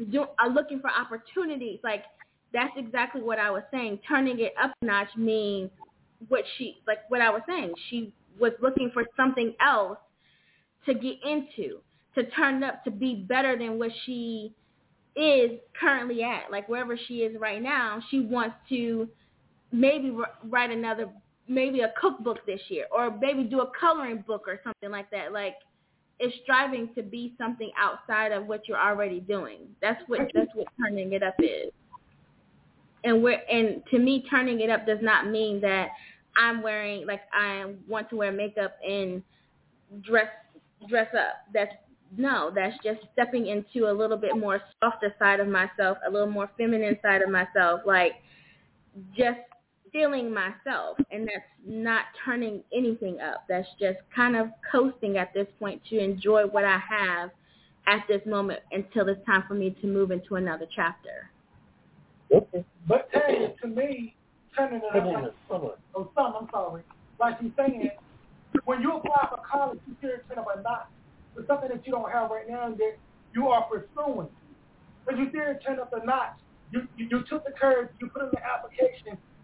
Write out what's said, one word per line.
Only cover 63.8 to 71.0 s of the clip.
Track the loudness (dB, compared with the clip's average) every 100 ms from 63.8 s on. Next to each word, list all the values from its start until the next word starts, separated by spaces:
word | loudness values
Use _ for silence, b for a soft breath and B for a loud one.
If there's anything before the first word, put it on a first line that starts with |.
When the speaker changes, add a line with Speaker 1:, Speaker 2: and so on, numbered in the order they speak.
| -2 -2 -10 -14 _ _ _ -2
Speaker 3:
turning | 0 -2
it | 0
Speaker 2:
Come | 0 2
Speaker 3:
up, | -2
Speaker 2:
on, |
Speaker 3:
like, | -4 -10 -8
Speaker 2:
come | -6
on. | -6 -10 _ -10
Speaker 3:
oh, | -2
Summer, | 0 0 -2
I'm | -6
sorry. | -6 -6 -8 -16 -20 -20 0
Like | 0 0
you're | -4 0
saying, | 0 0 -4 -6 -16 -20 -20 -20 -2 0
when | 0 0
you | 0 -2
apply | 2 2 2
for | -2 -4
college, | 0 0 -2 -14
you | -10
hear | -8 -8 -8
it | -8
up | -6 -4
a |
notch. | -4 -6 -8 -18